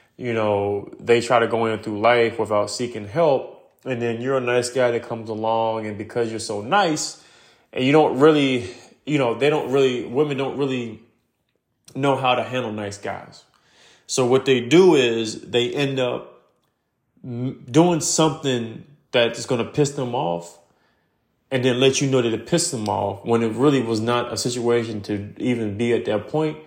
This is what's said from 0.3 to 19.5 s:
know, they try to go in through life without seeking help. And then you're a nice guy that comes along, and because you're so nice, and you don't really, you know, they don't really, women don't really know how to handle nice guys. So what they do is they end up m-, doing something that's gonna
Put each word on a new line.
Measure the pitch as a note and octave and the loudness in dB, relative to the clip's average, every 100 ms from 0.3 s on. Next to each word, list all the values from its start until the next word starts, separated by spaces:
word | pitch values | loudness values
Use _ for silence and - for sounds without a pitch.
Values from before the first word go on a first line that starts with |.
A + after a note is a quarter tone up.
know, | A2+ G#2+ G#2 G2+ G2+ - - | -2 0 0 0 -4 -8 -4
they | G#2+ A#2+ | 2 2
try | A#2 B2 | 4 2
to | A2+ | 2
go | A2+ | 0
in | A2+ G#2+ | -2 -2
through | A2 G#2 | -6 0
life | A2+ A#2+ A2+ G#2+ | 2 4 2 0
without | G#2+ G#2 G#2 | 0 0 0
seeking | - A#2+ A2 G2+ | -4 -6 -8 -6
help. | C3+ D#3+ B2+ - - _ _ B2+ | 0 2 2 -2 -16 _ _ -8
And | A#2+ | -4
then | A#2 A2+ | -4 -4
you're | B2+ C3+ | -2 -2
a | |
nice | B2 B2 A#2+ | 0 0 0
guy | C3 B2 | 0 0
that | A#2 | 0
comes | - A#2 A2 | -4 -10 -8
along, | G#2+ A2 A2+ A2+ A2+ G#2+ | -4 0 0 0 -2 -6
and | G#2 | -8
because | G#2+ A#2+ A#2 | -6 -4 -4
you're | A2 | -4
so | - G#2 | -6 -6
nice, | A2 G3 F3+ D3+ - - - _ _ _ _ | 0 0 2 -2 -6 -12 -20 _ _ _ _
and | - | -2
you | C3 | 4
don't | D#3 D3+ B2+ | 4 4 6
really, | D#3 D3+ C3+ B2+ - - - _ - | 6 6 2 0 -4 -14 -20 _ -4
you | D3 | 0
know, | B2 | 0
they | A2+ C#3+ | 0 0
don't | D3+ B2 | 0 0
really, | C3+ C3 B2 | 2 2 0
women | - B2 D3+ C3+ | -2 -2 0 -2
don't | C3+ B2 | -4 -4
really | C#3 B2+ A#2 G#2+ _ _ _ _ _ _ _ _ _ | -4 -4 -6 -12 _ _ _ _ _ _ _ _ _
know | C3+ C#3 C3 | -2 0 2
how | B2+ | 2
to | B2 | 0
handle | A2 B2+ A#2 | -2 -4 -6
nice | G#2+ G2+ G2+ | -6 -8 -8
guys. | - F#2 - - _ _ _ _ _ _ - | -10 -10 -12 -20 _ _ _ _ _ _ -6
So | - B2+ | 0 2
what | C3 | 2
they | C#3 B2+ | 4 0
do | A#2+ E3 F#3+ | 4 6 8
is | D3+ A#2+ A2+ A2 G#2+ | 6 4 2 -4 -8
they | - A#2+ B2 | -4 -2 0
end | C#3 C#3 C3+ | -2 -2 0
up | B2 B2 - - _ _ _ _ _ _ _ _ | -2 -4 -10 -20 _ _ _ _ _ _ _ _
m-, | C3 A#2+ B2+ - - | -10 -6 -6 -8 0
doing | C#3+ F3 E3 | 4 4 4
something | - - D#3 - C3+ B2 A2+ A2 - _ _ | 0 2 2 0 -2 -2 -4 -12 -18 _ _
that's | B2 A#2 - | 2 2 0
gonna | - | -4